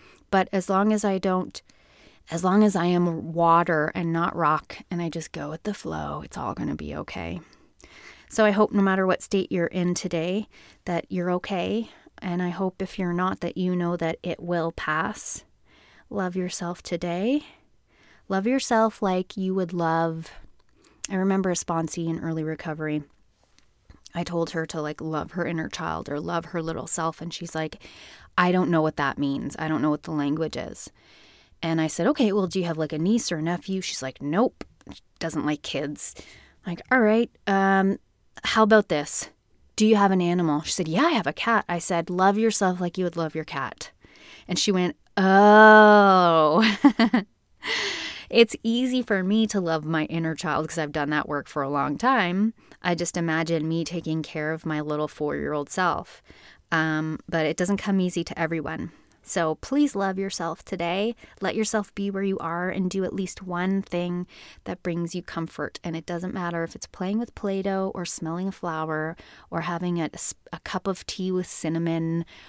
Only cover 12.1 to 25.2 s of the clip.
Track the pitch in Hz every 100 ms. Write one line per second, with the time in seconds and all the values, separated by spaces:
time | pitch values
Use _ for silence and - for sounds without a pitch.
12.1 | - 180 175 180 170 190 - 190 - 180
13.1 | 175 185 190 170 - 180 180 170 175 165
14.1 | 165 180 - 175 175 165 - - 156 160
15.1 | - - - - _ _ _ _ - -
16.1 | 208 185 180 180 - 175 175 - 175 175
17.1 | 175 220 294 - - _ _ _ _ _
18.1 | _ - 196 214 269 - 226 220 - 196
19.1 | 185 185 - 190 190 175 175 165 165 165
20.1 | 160 160 - - - _ _ _ _ -
21.1 | 190 190 190 190 175 - 165 165 - 165
22.1 | 165 165 160 156 156 165 156 156 151 143
23.1 | _ _ _ _ _ _ _ _ - -
24.1 | 170 175 170 165 160 160 165 151 151 160
25.1 | 156